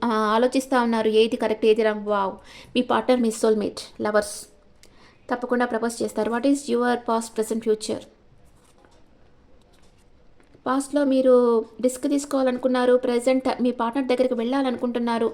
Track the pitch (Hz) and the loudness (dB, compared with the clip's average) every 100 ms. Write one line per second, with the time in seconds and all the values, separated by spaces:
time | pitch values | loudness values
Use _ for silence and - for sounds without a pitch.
0 | 233 220 214 226 254 269 262 254 240 226 | -2 0 2 2 2 0 0 0 2 0
1 | 220 214 226 247 220 214 226 214 220 214 | 2 4 2 0 -2 0 2 4 2 0
2 | 208 202 196 208 - - - 247 247 226 | -2 -2 -2 -6 -16 -20 -4 -4 0 0
3 | 220 247 226 220 226 214 202 - - - | 2 2 0 0 0 0 -2 -6 -16 -6
4 | 214 208 208 - - - _ _ - - | 0 0 0 -10 -16 -20 _ _ -20 -20
5 | - _ - 240 247 240 240 226 233 233 | -20 _ -8 -6 -2 -2 -2 -2 -4 -4
6 | 214 - 214 240 285 277 226 240 247 240 | -6 -4 -2 0 0 0 0 0 0 -2
7 | 240 226 226 - 220 226 220 214 - 214 | -2 -2 -2 -6 -4 -2 -2 -2 -2 -8
8 | - _ - - - _ _ _ - _ | -10 _ -20 -20 -20 _ _ _ -20 _
9 | - _ - - _ - _ _ - _ | -20 _ -20 -20 _ -20 _ _ -20 _
10 | _ - - - - - - 262 269 285 | _ -20 -20 -20 -20 -10 -4 -4 -2 0
11 | 277 262 262 247 240 233 220 - 247 254 | 2 4 6 6 6 2 -2 -2 -2 -2
12 | 285 277 285 269 262 247 - 254 247 247 | -2 -2 -2 -2 0 0 0 2 4 2
13 | 247 240 247 262 262 - 247 240 233 277 | 2 0 2 0 0 0 -2 0 -4 -2
14 | 254 254 254 233 233 277 262 240 247 240 | -2 0 0 0 -2 0 -2 -2 -4 -2
15 | 233 226 226 | -2 0 -2